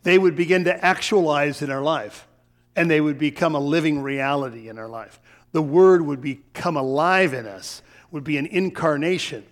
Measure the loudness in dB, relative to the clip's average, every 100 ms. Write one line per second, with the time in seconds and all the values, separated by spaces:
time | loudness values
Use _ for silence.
0 | 4 4 4 2 2 2 2 0 0 0
1 | 2 2 2 2 0 -2 -6 -4 -2 -2
2 | -6 -16 -20 _ _ _ _ -2 2 2
3 | 2 0 -4 0 -2 0 0 0 0 -2
4 | -4 -4 -2 -2 -4 -10 -16 -16 -14 -14
5 | -16 -20 _ _ _ -4 2 6 8 6
6 | 2 -4 -8 -10 _ -8 -4 -2 -2 0
7 | 2 2 2 -2 -10 -14 -16 -16 _ -20
8 | _ -12 -4 -4 -2 -2 -2 -2 -2 0
9 | -2 -2 -6 -12 -16